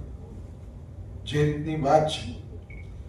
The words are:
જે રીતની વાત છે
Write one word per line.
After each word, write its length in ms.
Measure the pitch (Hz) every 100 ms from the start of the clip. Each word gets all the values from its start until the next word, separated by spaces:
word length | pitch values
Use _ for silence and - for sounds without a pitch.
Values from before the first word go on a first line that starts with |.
| - - - - - - - - - - - -
જે 200 | - 147
રીતની 360 | 151 151 156 156
વાત 280 | 135 156 151
છે 240 | - - - - - - - - -